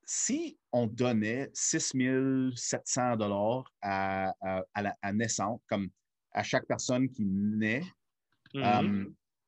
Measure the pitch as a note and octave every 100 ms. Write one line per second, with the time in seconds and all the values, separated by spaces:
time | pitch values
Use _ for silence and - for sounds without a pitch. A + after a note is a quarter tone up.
0 | - - - C#4+ E4+ - _ B2 A2+ A#2+
1 | B2 A2 G#2+ B2 C#3 - - D#3+ - C3
2 | B2+ C3 C3+ C3 C3 A#2+ - B2 - C3+
3 | B2 A2+ G#2 G2+ G#2+ B2+ C3 _ G2+ G2
4 | G2 F#2+ F#2+ - F#2+ F#2+ F#2 G#2 G2+ -
5 | G2+ G#2 A2+ - G2+ A#2 - G#2+ F#2+ -
6 | _ _ _ - G#2 C3 - B2 - B2+
7 | C3 B2+ G2 G2 G#2 G#2+ A2 B2 F#3 -
8 | _ _ _ _ - C#3 A#2 G#2 G2+ G2+
9 | - - _ _